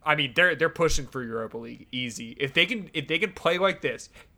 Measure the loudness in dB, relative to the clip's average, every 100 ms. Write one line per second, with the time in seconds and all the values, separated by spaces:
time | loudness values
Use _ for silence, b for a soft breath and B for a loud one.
0 | 0 2 2 4 4 4 0 2 2 2
1 | -2 -8 -6 -6 -6 -8 -12 -14 -10 -6
2 | -6 -8 -12 -6 0 2 2 0 -6 -6
3 | -4 -2 -2 -2 0 2 2 0 -4 -6
4 | -12 B B